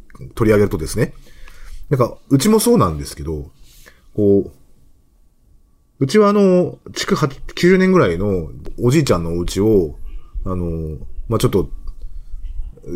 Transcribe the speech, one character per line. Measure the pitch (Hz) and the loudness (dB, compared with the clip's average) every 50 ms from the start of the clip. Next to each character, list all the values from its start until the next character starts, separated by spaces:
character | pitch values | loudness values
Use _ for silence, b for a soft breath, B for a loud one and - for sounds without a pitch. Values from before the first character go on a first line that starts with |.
| - - - - 127 135 | -16 -20 -20 -20 -20 -16
取 | - - 117 107 | -6 -2 2 2
り | 107 | 4
上 | 104 | 4
げ | 104 | 2
る | 95 | 2
と | 107 82 | 0 -4
で | 78 | -6
す | 76 - 101 | -6 -2 -4
ね、 | 120 - b b b b b b b b b b b b b b b - | -4 -4 b b b b b b b b b b b b b b b -2
な | 147 | 0
ん | 127 | 0
か、 | 120 - - - - - | 0 -2 -2 -12 -4 0
う | 139 131 | 0 2
ち | 131 208 | 4 4
も | 220 220 | 4 4
そ | 220 240 240 | 4 4 4
う | 208 | 4
な | 113 90 | 4 2
ん | 78 73 | 0 -4
で | 71 | -8
す | - - | -10 -12
け | - 73 | -10 -8
ど、 | 78 80 76 69 - - b b b b b b b b b b b - | -6 -6 -6 -8 -12 -16 b b b b b b b b b b b -4
こ | - 104 101 98 98 87 | 0 4 4 4 4 2
う、 | - - - - _ - _ _ _ _ _ _ _ _ _ _ _ _ _ _ _ _ _ _ _ _ _ _ _ _ _ | -2 -10 -20 -20 _ -20 _ _ _ _ _ _ _ _ _ _ _ _ _ _ _ _ _ _ _ _ _ _ _ _ _
う | 135 | -4
ち | 135 - 214 | 2 4 4
は | 208 202 | 4 6
あ | 208 | 6
の、 | 208 202 190 180 180 175 - - - _ - - | 4 4 6 4 4 2 0 -4 -12 _ -12 -8
築 | - - - 196 | -8 -2 -2 0
八、 | - 151 143 - - - - - | 0 0 -2 -4 -8 -12 -12 -4
九 | - - 175 | 2 4 4
十 | 190 185 | 6 6
年 | 185 185 185 | 4 4 4
ぐ | 180 | 4
ら | 139 95 | 4 4
い | 85 85 | 2 0
の | 98 104 98 90 80 73 - 67 - - - - | 0 0 0 -2 -4 -6 -12 -12 -10 -10 -8 0
お | 98 123 | 0 2
じ | 131 165 | 4 4
い | 143 | 4
ち | - 107 | 2 0
ゃ | 87 | 0
ん | 85 | 0
の | 82 85 | -2 -2
お | 87 | -2
家 | 87 - - 95 | -4 -2 0 0
を、 | 101 110 110 101 85 76 65 - b b b b b b b b - | 2 4 4 4 2 0 -4 -10 b b b b b b b b -6
あ | 95 92 | -4 -4
の、 | 90 87 85 82 80 80 78 78 67 - - - - - - | -4 -4 -4 -4 -4 -6 -8 -8 -10 -10 -10 -10 -10 -6 -4
ま | 113 | -2
あ、 | 107 | 0
ち | - | 0
ょ | 123 | 2
っ | |
と、 | - 98 80 - - - - - - - - - - - - - - - - - - - - - - - - - 85 | 2 0 -2 -2 -6 -10 -10 -12 -10 -10 -10 -10 -10 -10 -10 -10 -10 -10 -8 -8 -8 -8 -8 -8 -10 -16 -14 -10 -8